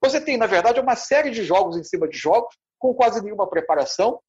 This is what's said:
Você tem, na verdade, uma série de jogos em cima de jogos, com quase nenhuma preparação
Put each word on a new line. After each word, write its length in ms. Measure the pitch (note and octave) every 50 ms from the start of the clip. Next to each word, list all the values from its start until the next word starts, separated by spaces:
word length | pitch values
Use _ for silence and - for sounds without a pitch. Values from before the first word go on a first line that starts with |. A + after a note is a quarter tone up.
| -
Você 180 | C4+ C4+ D#4
tem, 160 | D4+ - C#4
na 100 | A#3 A3+
verdade, 340 | G#3+ G3 F3 F3 A3+ A#3+ B3+
uma 160 | B3+ C4 B3
série 340 | - - - C4 C#4+ D4+ C#4+
de 120 | A#3 A3+ G#3
jogos 360 | D3+ E3+ F#3+ F#3+ F3 E3+ E3+
em 40 | D#3
cima 240 | - - E3+ D#3+
de 120 | D3+ - -
jogos, 360 | - D3+ F3 A#3 A#3 - - _ _ _ _ _
com 160 | - B3+ B3
quase 280 | A#3+ B3 A#3 A3+ A#3 G3
nenhuma 260 | G#3 G#3+ G3+ G3+ F#3
preparação 720 | F#3 E3+ D#3+ - D#3 D3+ C3+ C#3 - - F3+ A3+ - - _